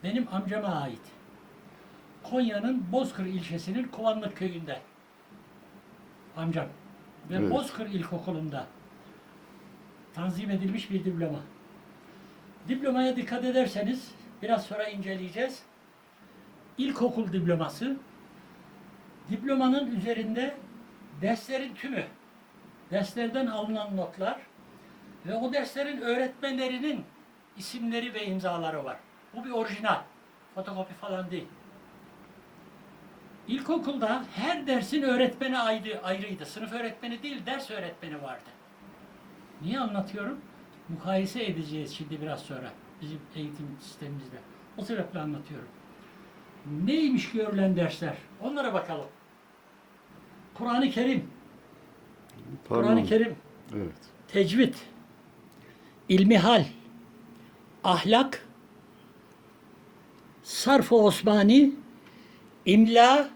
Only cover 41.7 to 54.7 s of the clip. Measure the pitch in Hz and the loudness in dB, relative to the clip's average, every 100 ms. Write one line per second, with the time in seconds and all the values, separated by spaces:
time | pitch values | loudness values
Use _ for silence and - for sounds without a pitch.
41.7 | 156 147 - 147 151 151 139 - 135 127 | -8 -8 -10 -10 -8 -8 -8 -10 -12 -12
42.7 | - - - 151 156 - 160 147 147 143 | -16 -20 -16 -12 -12 -14 -10 -10 -10 -12
43.7 | 139 - - 147 143 127 123 - - - | -14 -18 -16 -12 -12 -12 -18 -20 -20 -20
44.7 | - 190 226 170 175 151 147 - 139 113 | -14 -8 -6 -6 -6 -6 -8 -10 -14 -16
45.7 | - - - - - - - - - 147 | -20 -20 -20 -20 -20 -20 -20 -20 -18 -10
46.7 | 147 196 320 302 254 - 226 214 196 190 | -4 0 2 2 2 0 -4 -2 2 2
47.7 | 175 165 - 165 - - - 233 285 247 | 4 0 -2 -6 -8 -14 -10 -6 -4 -2
48.7 | 190 - 151 143 - - - - - - | -2 -4 -8 -10 -16 -20 -20 -20 -20 -20
49.7 | - - - - - - - - - 233 | -20 -20 -20 -20 -20 -20 -20 -20 -8 -2
50.7 | 240 277 - 262 254 - - - - - | 2 2 2 0 0 -2 -14 -20 -20 -20
51.7 | - - - - - - - - - - | -20 -20 -20 -20 -20 -20 -20 -16 -16 -2
52.7 | 117 117 113 101 220 226 165 - - - | 2 6 6 6 4 4 -2 -14 -20 -10
53.7 | 104 90 - - - - 202 175 214 269 | -6 -6 -10 -20 -20 -4 0 2 6 4